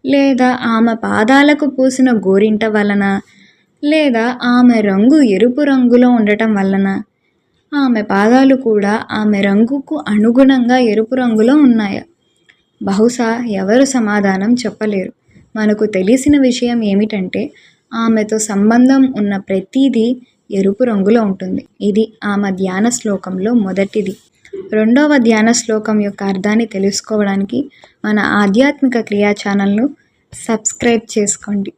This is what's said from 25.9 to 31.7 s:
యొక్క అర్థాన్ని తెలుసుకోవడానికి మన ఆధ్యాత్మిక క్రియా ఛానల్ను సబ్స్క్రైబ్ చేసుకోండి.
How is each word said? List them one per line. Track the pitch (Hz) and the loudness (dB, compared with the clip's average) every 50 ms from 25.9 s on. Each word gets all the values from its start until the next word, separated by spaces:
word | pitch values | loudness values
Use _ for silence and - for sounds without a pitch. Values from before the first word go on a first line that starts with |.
| 214 214 | -2 -2
యొక్క | 208 202 202 - | -2 -4 -6 -6
అర్థాన్ని | 202 196 196 196 185 208 214 226 233 | -6 -6 -4 -4 -2 -2 0 -2 -2
తెలుసుకోవడానికి | 220 - 190 190 202 196 - - - 220 214 208 202 196 196 196 196 240 254 285 - _ _ - _ _ _ - | -2 -4 -2 -2 -2 -4 -4 -8 -4 -2 -2 -2 -2 -2 -4 -4 -4 -6 -8 -8 -8 _ _ -20 _ _ _ -4
మన | 214 214 214 | -2 -2 0
ఆధ్యాత్మిక | - - - 202 208 202 190 233 269 285 285 294 277 254 - 233 | 0 0 0 2 2 2 2 2 2 2 0 -2 -2 -2 -2 -2
క్రియా | 220 - 202 202 208 208 | -4 -2 -2 0 0 0
ఛానల్ను | 208 - - 208 202 202 196 202 202 214 247 294 294 _ _ _ _ _ _ _ | -2 -2 -4 -4 -2 -2 0 0 0 0 -2 -4 -6 _ _ _ _ _ _ _
సబ్స్క్రైబ్ | - - - - 226 220 - - - - - 240 233 220 226 - - 226 | -20 -14 -6 -6 -6 -4 -4 -8 -8 -2 -2 -2 -2 -2 -4 -4 -4 -4
చేసుకోండి. | 202 196 - - - - 208 202 196 - | -2 -2 -4 -8 -8 -6 -6 -6 -6 -8